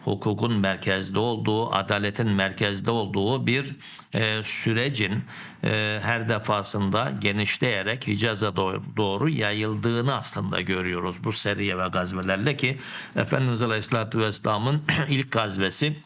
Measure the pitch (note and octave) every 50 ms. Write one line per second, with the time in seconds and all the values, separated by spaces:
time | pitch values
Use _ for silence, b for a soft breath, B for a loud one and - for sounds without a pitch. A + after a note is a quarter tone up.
0 | - - G2+ G2 - G#2+ G#2 G2+ A2 A#2 A#2 G#2 G2 G2 F#2+ F2+ - G2+ F#2+ F#2+
1 | F#2+ F#2+ F#2+ G2+ A2 A#2+ A#2 A2 A2 G#2+ G#2+ A2 A2+ - - F#2+ G2 - G#2+ G2+
2 | G2+ G#2 G2+ - A#2+ A2 G2+ G2 G2 G2 F#2 - A2 G2+ G2+ G2 G2 A2+ A#2 A#2
3 | G#2+ G2 G2+ G2 G2 G#2+ B2+ C3 A#2+ A2+ A#2+ C3+ C#3 C3+ - B B B B B
4 | B B - A#2 A2+ A2 G#2+ A2 G#2 - - - - A#2 A2+ A2+ B2 C#3+ C#3 A2+
5 | G#2+ F2+ G2+ B2 B2+ B B B B B B B - G#2+ G#2+ G#2+ G#2+ G#2+ G#2+ G#2+
6 | G2+ G#2+ A#2 A#2 A2+ A2 A2+ G#2 - - G#2+ G#2 G2 - - G#2 G2+ G2 F#2+ G#2+
7 | B2 C#3+ C#3 G2 G#2 G2+ G2+ G#2+ G#2 G2 - - - B2+ A2+ G2 F#2+ G2+ A#2 B2+
8 | - - G#2+ G2+ A#2 A#2 A2 G2 G#2+ G#2 F#2 G2 F#2+ F#2 F#2+ A2 G#2 - A2 G#2+
9 | G#2+ G2 G2 G2+ C3+ D#3+ D#3 B2 G#2+ G#2 G#2 G#2+ G#2+ G#2+ A2 G#2 G2+ A#2 A#2 A#2
10 | A#2+ C3+ C3+ A2 - - - G#2 - F#2+ F#2+ F#2 F#2 F#2+ F#2+ F#2 F#2 F#2 F2+ F2
11 | F2 F#2 F2+ F2+ - A2+ G#2 - - G#2 G2+ F#2+ G2+ G2 F#2 F2+ F#2 F#2 F2+ F#2+
12 | F2+ F2+ F#2+ F#2 F#2 F#2+ F#2+ F#2+ G#2+ C#3+ C#3+ C#3+ - B2 C#3+ B B B B B
13 | B B B B2 A#2 G#2 - C3 C3 B2+ A#2 A2 B2 A#2 A2 G#2+ G#2 - A#2+ A#2
14 | A2+ G#2+ A2+ A2+ A2 G#2+ G2+ - - A2+ G#2+ G#2 A2 B2+ D3 D3+ D3+ - - -
15 | C#3+ D3 C#3+ C3 C3+ C3 - A2+ A2 G#2 F#2+ G2 G2 F#2+ - - D3 D3+ D3+ D3+
16 | -